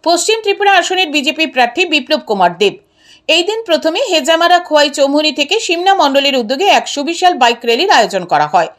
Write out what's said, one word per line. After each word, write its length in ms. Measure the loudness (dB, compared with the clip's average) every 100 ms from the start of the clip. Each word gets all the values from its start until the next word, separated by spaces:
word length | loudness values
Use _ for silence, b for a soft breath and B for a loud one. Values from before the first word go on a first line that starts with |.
পশ্চিম 380 | 0 0 0 -2
ত্রিপুরা 300 | -2 0 2
আসনের 360 | 2 0 -2 -2
বিজেপি 380 | -2 -4 -2 -4
প্রার্থী 380 | 0 0 0
বিপ্লব 360 | -2 -2 -2 -4
কুমার 380 | -2 0 0 2
দেব। 160 | -2 -2 _ b b b 0
এই 140 | 0
দিন 200 | 0 -4
প্রথমে 360 | -4 -4 -2 -4 -2
হেজামারা 480 | -2 0 0 2 2
খোয়াই 320 | 2 0 0
চৌমুহনী 420 | 0 0 2 0
থেকে 280 | -2 -2 -2
সিমনা 340 | -2 -2 0
মণ্ডলের 420 | 2 2 2 0 -2
উদ্যোগে 280 | -2 -2
এক 240 | 2 2 0
সুবিশাল 460 | -6 -6 0 0
বাইক 220 | 2 0 0
র্যালির 260 | -2 0 2
আয়োজন 340 | 2 2 -2
করা 220 | -2 0 2
হয়। 220 | 0 -2